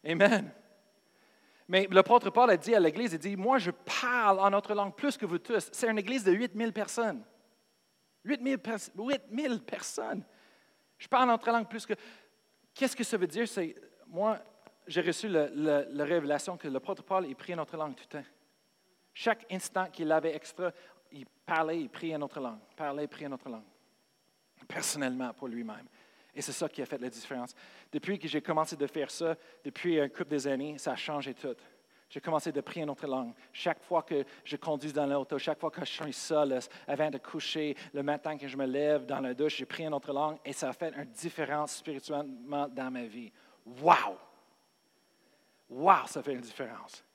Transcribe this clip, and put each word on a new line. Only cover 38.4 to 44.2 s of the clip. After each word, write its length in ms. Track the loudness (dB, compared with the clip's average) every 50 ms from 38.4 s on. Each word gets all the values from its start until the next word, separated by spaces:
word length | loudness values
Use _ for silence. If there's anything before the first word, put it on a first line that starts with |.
| -8
je 100 | -10 -4
me 80 | -2 -2
lève 400 | 0 0 2 4 4 4 2 2
dans 160 | -2 -4 -4
la 120 | -2 -4 -2
douche, 220 | 0 0 0 0
j'ai 100 | -4 -8
prié 220 | -8 -8 -8 -4
en 60 | -4 -4
autre 200 | -4 -4 -4 -2
langue 240 | 0 0 0 -2 -6 -10
et 80 | -10 -6
ça 160 | -4 -4 -6
a 40 | -4
fait 200 | -4 -6 -6 -6
une 100 | -8 -12
différence 720 | -12 -12 -10 -10 -8 -4 -4 -4 -2 -2 -2 -2 -4 -6
spirituellement 880 | -10 -8 -8 -10 -8 -6 -4 -4 -4 -4 -6 -10 -14 -10 -6 -2 -2 -2
dans 240 | -2 -4 -8 -6 -6
ma 140 | -6 -8 -8
vie. 260 | -10 -12 -14 -14 -16 _ -20 -20 -20 -20 _ _
Wow ! 540 | -18 -12 2 6 6 6 6 6 -2 -6 -8